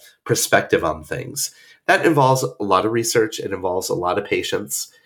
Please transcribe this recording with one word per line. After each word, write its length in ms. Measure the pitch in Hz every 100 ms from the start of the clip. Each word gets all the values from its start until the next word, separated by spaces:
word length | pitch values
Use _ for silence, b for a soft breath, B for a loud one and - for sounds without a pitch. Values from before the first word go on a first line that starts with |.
| b b
perspective 600 | - 117 - 98 - 95
on 200 | 82 78
things. 500 | 76 82 85 - - b b b -
That 180 | 190
involves 380 | 226 147 131 135
a 220 | 135 -
lot 200 | 101 92
of 60 | 104
research. 480 | 117 113 120 107 -
It 140 | -
involves 360 | 95 92 92 92
a 60 |
lot 240 | 92 90 90
of 60 |
patience. 680 | - 92 90 95 104 - - b